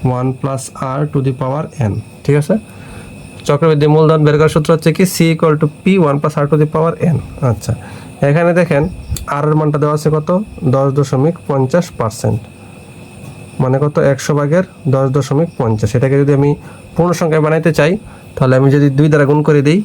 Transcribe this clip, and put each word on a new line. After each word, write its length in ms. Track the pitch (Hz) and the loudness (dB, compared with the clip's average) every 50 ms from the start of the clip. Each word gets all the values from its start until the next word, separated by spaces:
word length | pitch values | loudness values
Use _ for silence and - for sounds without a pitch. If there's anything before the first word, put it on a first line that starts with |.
| - 139 127 123 | 0 -2 -2 0
one 120 | 127 131 127 - | -2 -4 -4 -4
plus 220 | - 139 135 127 - - - - 139 135 131 143 | -6 -6 -6 -6 -8 -12 -10 -8 -8 -6 -4 -4
R 20 | 151 147 | -4 -2
to 60 | - 143 131 | -2 -2 -2
the 60 | 135 127 127 | -2 -2 -2
power 240 | 135 127 135 151 160 160 - - 120 104 | -4 -4 -4 -4 -6 -8 -6 -4 -4 -4
N, 20 | 98 110 - - - - - | -4 -6 -10 -14 -20 -6 0
ঠিক 120 | - 139 147 | 0 2 2
আছে? 120 | 143 - 208 220 - - - - - - - - - - - - - - - - - - | 0 -2 -6 -8 -8 -10 -20 -20 -20 -18 -18 -18 -18 -18 -20 -20 -20 -20 -20 -8 -2 -2
চক্রবৃদ্ধি 380 | 147 143 165 160 156 143 147 151 151 | 0 2 2 2 2 4 4 4 4
মূলধন 260 | 156 156 156 160 156 151 | 4 4 4 2 4 4
বের 100 | 151 151 147 | 2 4 4
করার 140 | 156 151 151 | 2 2 2
সূত্র 160 | 165 151 - 170 | 0 2 2 0
হচ্ছে 160 | 156 - 165 160 | 2 2 0 2
কি? 80 | - 190 180 - | 2 0 0 2
C 20 | - 170 165 | 0 2 2
equal 220 | 160 165 - 160 151 151 | 2 2 2 0 2 2
to 60 | 160 147 - - | 0 -2 -4 -2
P 20 | - 180 190 190 170 143 | 0 2 2 4 2 2
one 100 | 139 143 | 0 0
plus 140 | 147 151 147 156 | -2 -2 -2 -2
R 40 | 143 147 | 0 0
to 60 | 165 147 | 2 2
the 60 | 151 147 - | 0 0 0
power 180 | 160 160 165 170 - - 175 156 | -2 -2 -2 -2 -2 0 0 0
N। 20 | - - - - - 147 127 | -2 -4 -8 -8 -2 -2 -2
আচ্ছা, 220 | 107 - - - - - - - - - - - - - - 143 | -2 -2 -2 -6 -6 -6 -6 -18 -18 -18 -18 -18 -6 -2 0 2
এখানে 240 | 143 165 170 175 170 180 | 2 2 2 2 2 2
দেখেন 240 | 175 160 151 143 156 190 - - - - - - - - 139 | 2 2 2 0 0 -2 -6 -10 -10 -8 -8 -8 -6 -6 -4
আর 80 | 143 143 151 | -2 0 0
এর 60 | 151 156 | 2 2
মানটা 180 | 156 151 147 143 | 2 0 0 0
দেওয়া 140 | 147 151 151 151 | 0 0 -2 0
আছে 100 | 151 160 151 | 0 0 -2
কত? 140 | 156 151 - 180 185 214 - - - - 135 123 | 0 0 0 -2 -2 -2 -6 -10 -4 -2 0 0
দশ 140 | 135 135 139 135 143 | 2 0 0 0 0
দশমিক 360 | 139 139 - 127 135 165 170 - - - | -2 0 0 0 0 0 -2 -4 -6 -4
পঞ্চাশ 380 | 147 135 131 131 165 175 175 - - - | -2 -2 0 2 0 0 0 -2 -6 -4
পার্সেন্ট, 420 | 123 110 - - - 113 110 - - - - - - - - - - - - - - - - - - - - - - - - - | -4 -4 -4 -4 -4 -4 -4 -4 -8 -12 -20 -20 -20 -20 -20 -20 -20 -20 -20 -20 -20 -20 -20 -20 -18 -18 -18 -18 -20 -18 -6 -4
মানে 140 | 131 127 131 135 147 | -2 0 0 0 0
কত? 120 | 147 - 170 147 139 | 0 0 2 2 2
একশো 200 | 139 131 - - 151 143 | 0 0 -2 -2 -2 0
ভাগের 260 | 143 143 156 180 185 - - - - 143 127 | 0 0 0 0 -2 -2 -10 -8 -2 0 0
দশ 120 | 135 135 135 135 | 2 0 0 0
দশমিক 320 | 147 131 - 143 139 170 170 - - | -2 -2 0 0 0 0 -2 -2 -4
পঞ্চাশ। 300 | 135 110 110 107 - 104 - 123 | -2 -2 0 0 -2 -2 0 0
এটাকে 180 | 135 131 139 139 | 0 2 2 2
যদি 100 | 143 139 147 135 | 2 4 2 2
আমি 120 | 139 147 151 - - - - - - - - | 2 2 0 -2 -6 -20 -20 -20 -20 -8 -2
পূর্ণ 160 | - 165 180 170 175 | 0 0 0 0 0
সংখ্যায় 220 | 185 160 156 156 151 | 0 0 2 2 2
বানাইতে 240 | 151 156 165 160 170 151 - | 2 0 2 0 0 2 2
চাই, 140 | 143 156 185 214 - - - - - - - | 2 2 0 -2 -6 -14 -20 -20 -20 -16 -4
তাহলে 180 | - 139 127 131 131 | 0 2 2 4 4
আমি 80 | 135 139 135 | 4 4 4
যদি 140 | 147 143 143 135 139 | 4 2 2 2 2
দুই 100 | 151 156 | 2 4
দ্বারা 140 | 151 147 143 135 | 4 2 2 2
গুণ 100 | 147 151 151 160 | 2 2 2 2
করে 120 | 151 147 135 | 2 2 4
দিই 120 | 147 160 202 | 2 2 0